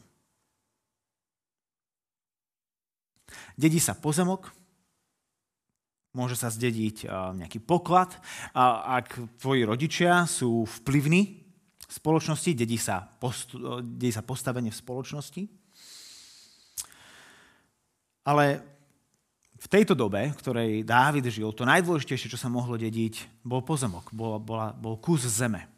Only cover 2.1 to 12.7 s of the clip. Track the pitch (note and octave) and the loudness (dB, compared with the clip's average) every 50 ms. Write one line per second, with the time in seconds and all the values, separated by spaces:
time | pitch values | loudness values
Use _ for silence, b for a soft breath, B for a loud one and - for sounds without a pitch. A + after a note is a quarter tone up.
2.1 | _ _ _ _ _ _ _ _ _ _ _ _ _ _ _ _ _ _ _ _ | _ _ _ _ _ _ _ _ _ _ _ _ _ _ _ _ _ _ _ _
3.1 | _ _ _ B B B B B B B C#3 D#3+ D#3 E3+ - - G2+ - - D3+ | _ _ _ B B B B B B B 4 4 4 4 2 0 -2 -2 -2 -2
4.1 | D3+ E3 F3+ F3 F#3+ F#3+ - - - _ _ _ _ _ _ _ _ _ _ _ | 0 2 2 0 0 -4 -6 -12 -20 _ _ _ _ _ _ _ _ _ _ _
5.1 | _ _ _ _ _ _ _ _ _ _ _ _ _ _ _ _ _ _ _ _ | _ _ _ _ _ _ _ _ _ _ _ _ _ _ _ _ _ _ _ _
6.1 | - B2+ B2 B2 B2 A#2 B2 A#2 A2 A2 A#2+ B2 A2+ A2+ A2 G#2+ G#2+ - - G2+ | -8 -4 -4 -4 -4 -4 -4 -6 -4 -2 -2 -2 0 0 -2 -4 -4 -6 -10 -8
7.1 | G2 F#2 F#2 F#2 F#2 F#2 F2+ - - A2+ - - F3 E3+ F3 - F3 F3+ F#3 F3+ | -6 -6 -6 -6 -8 -8 -10 -10 -12 -8 -2 0 0 2 2 4 4 4 4 2
8.1 | - - B B B B B B B C3+ B2+ B2+ A#2 A2 - - B2+ B2+ A#2 - | -2 -14 B B B B B B B 4 4 4 4 2 -2 -2 -2 -2 -2 -4
9.1 | - B2 A#2+ A2 - - - C3 C#3 C3 A#2 G#2 A2 B2 D#3 D#3 - - F3 F3 | -8 -12 -12 -12 -12 -6 -2 0 2 4 4 2 2 0 0 -2 0 2 4 6
10.1 | F3 F3 F3 D#3+ - - C3 A#2+ A#2 A#2 A2 G#2+ - - - - C3+ D3 C3+ D3+ | 6 4 4 2 0 -2 0 0 0 0 0 -2 -6 -8 -4 0 2 2 4 4
11.1 | E3+ F#3 G3+ G3+ - - - _ _ _ _ _ _ - - - - - - D3+ | 4 4 4 2 -2 -12 -20 _ _ _ _ _ _ -20 -20 -18 -12 -4 0 2
12.1 | D#3+ D#3+ D3+ - D#3 - - F3+ E3+ A#2 A#2+ A2+ | 2 2 2 0 -2 -2 0 0 0 2 0 0